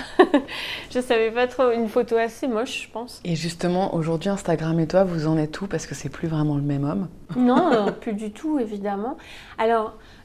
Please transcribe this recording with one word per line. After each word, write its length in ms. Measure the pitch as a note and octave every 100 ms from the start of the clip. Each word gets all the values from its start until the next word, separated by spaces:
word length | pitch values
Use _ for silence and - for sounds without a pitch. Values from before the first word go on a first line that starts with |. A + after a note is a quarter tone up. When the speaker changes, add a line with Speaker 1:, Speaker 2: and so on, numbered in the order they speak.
| - -
Speaker 1:
<laughs> 720 | - C#4 C#4 - - - -
Je 100 | B3
savais 300 | B3 A#3 A3+
pas 160 | A3+ B3
trop, 240 | B3 B3+
une 180 | A#3 A3
photo 260 | B3 A#3 A3+
assez 320 | A3+ - C#4
moche, 360 | G#3+ C4 - -
je 40 |
pense. 300 | A3 A#3+ - F3
Speaker 2:
Et 100 | E3
justement, 580 | E3+ E3 F3+ F3+ G3
aujourd'hui, 360 | E3+ D#3+ E3 G3
Instagram 500 | G3 - D#3+ D#3+ E3
et 60 | D#3+
toi, 180 | F#3
vous 220 | F#3+ E3+ D#3
en 100 | D#3+
êtes 240 | D3+ -
où ? 60 | G3
Parce 180 | D#3+ -
que 80 |
c'est 140 | C#3+ C#3
plus 200 | - -
vraiment 280 | D#3 D3+ C#3+
le 60 |
même 220 | C#3+ C#3+
homme. 240 | C#3+ G3 F3+ - - B3
Speaker 1:
Non, 360 | B3 B3+ F4
Speaker 2:
<laughs> 0 |
Speaker 1:
euh, 160 | A#3 G3+
plus 240 | - -
du 160 | G#3 G#3+
tout, 280 | G#3 D#4 D4+
évidemment. 600 | G#3+ G#3 G3+ G3 A3+ D#4+ - - - -
Alors, 400 | A3 A#3 G#3+ - - -